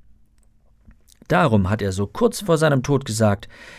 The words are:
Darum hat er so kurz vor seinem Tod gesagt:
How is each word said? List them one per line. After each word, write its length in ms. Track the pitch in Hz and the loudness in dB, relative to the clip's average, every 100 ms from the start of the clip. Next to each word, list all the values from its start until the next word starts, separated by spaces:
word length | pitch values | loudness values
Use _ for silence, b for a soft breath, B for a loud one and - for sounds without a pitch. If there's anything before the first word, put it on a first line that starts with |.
| - - _ _ _ _ _ _ - - _ _ _ | -20 -20 _ _ _ _ _ _ -20 -20 _ _ _
Darum 420 | 170 165 110 90 | 0 2 2 0
hat 100 | 104 | -2
er 120 | 101 | -4
so 140 | 92 101 | -4 -6
kurz 360 | - 233 - | -2 -2 -2
vor 160 | 202 160 | -2 2
seinem 240 | 156 135 | 2 0
Tod 220 | 120 139 | 0 -2
gesagt: 440 | 110 107 110 101 - B B | -2 0 0 0 -6 B B